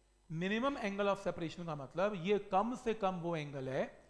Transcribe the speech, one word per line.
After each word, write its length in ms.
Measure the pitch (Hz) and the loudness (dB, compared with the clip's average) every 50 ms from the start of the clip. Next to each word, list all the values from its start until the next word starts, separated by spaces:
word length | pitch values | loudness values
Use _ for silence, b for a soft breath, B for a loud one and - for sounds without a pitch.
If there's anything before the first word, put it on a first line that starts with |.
| _ _ _ _ _ - | _ _ _ _ _ -8
Minimum 440 | 160 165 180 196 214 226 254 277 277 | -4 -2 0 0 0 2 2 0 0
angle 400 | - 233 196 196 202 202 202 196 | 0 -2 -2 0 2 4 4 2
of 20 | 196 - | 2 0
separation 420 | 180 175 - 170 156 - 180 175 | -2 -2 -2 -4 -6 -6 -6 -6
का 80 | 165 151 | -6 -6
मतलब 380 | 147 131 - - 165 190 214 214 | -6 -6 -4 0 2 2 2 2
ये 220 | 170 160 196 208 202 | 0 2 2 2 2
कम 360 | 202 - 190 190 214 233 254 | 2 2 2 2 2 2 -2
से 200 | - - 233 220 | -2 -2 -2 0
कम 200 | 220 196 190 190 | 2 0 0 0
वो 220 | 175 160 170 170 | 0 -2 0 0
एंगल 320 | 156 147 147 139 139 131 131 | -2 -2 -4 -6 -4 -4 -2
है 300 | 131 156 220 - - - - | 0 0 -2 -2 -6 -14 -20